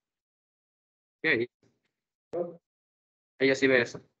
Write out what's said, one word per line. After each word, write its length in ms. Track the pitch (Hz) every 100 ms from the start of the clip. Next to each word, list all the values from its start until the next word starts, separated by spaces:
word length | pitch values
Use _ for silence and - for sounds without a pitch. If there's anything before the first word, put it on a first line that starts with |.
| _ _ _ _ _ _ _ _ _ _ _ _
Ok. 260 | 160 123 120 _ _ _ _ _ _ _ _ 170 175 - _ _ _ _ _ _ _ -
Ella 160 | 135 135
sí 120 | 135
ve 140 | 127
eso. 200 | 120 - - _